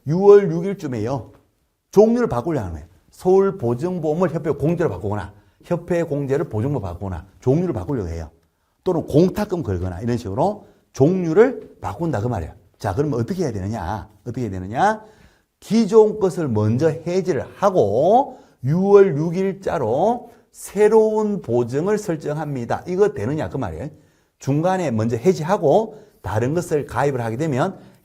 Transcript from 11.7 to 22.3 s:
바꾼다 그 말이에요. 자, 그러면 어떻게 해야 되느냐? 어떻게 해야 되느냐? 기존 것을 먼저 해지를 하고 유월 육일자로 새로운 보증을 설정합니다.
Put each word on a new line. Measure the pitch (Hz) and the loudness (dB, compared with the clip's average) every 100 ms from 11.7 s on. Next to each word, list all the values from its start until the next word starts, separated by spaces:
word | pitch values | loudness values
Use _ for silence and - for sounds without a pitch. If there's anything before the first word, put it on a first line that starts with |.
| - | -12
바꾼다 | - 98 180 110 | -10 -6 -4 -2
그 | 120 | -2
말이에요. | 104 73 - _ _ | -4 -8 -12 _ _
자, | 107 | -4
그러면 | 92 151 120 | -2 -2 -2
어떻게 | 113 185 | -4 -4
해야 | 156 | -4
되느냐? | 104 95 113 85 104 - _ | -4 -6 -6 -6 -8 -10 _
어떻게 | 123 127 | -12 -6
해야 | 113 | -6
되느냐? | 92 92 127 202 220 - - _ _ _ _ | -6 -6 0 0 0 -8 -20 _ _ _ _
기존 | - 226 196 220 214 - | -2 0 4 6 6 4
것을 | 185 175 147 | -2 0 -2
먼저 | 107 107 120 160 | 0 2 2 2
해지를 | 151 175 185 180 135 90 - | 0 -4 -2 0 -2 -4 0
하고 | 202 185 104 110 170 240 277 - - _ | 2 4 2 4 4 4 2 -6 -20 _
유월 | 127 170 196 202 196 143 | -2 0 6 8 6 2
육일자로 | 170 175 190 190 - 170 110 131 208 240 - - _ | -2 -2 -4 -4 -4 -2 0 0 0 -2 -8 -20 _
새로운 | - - 196 214 220 220 214 214 196 | -20 -8 2 4 6 4 0 -2 -4
보증을 | - 120 117 135 190 214 | -2 -2 0 -2 -2 -2
설정합니다. | 190 156 147 | -2 -6 -4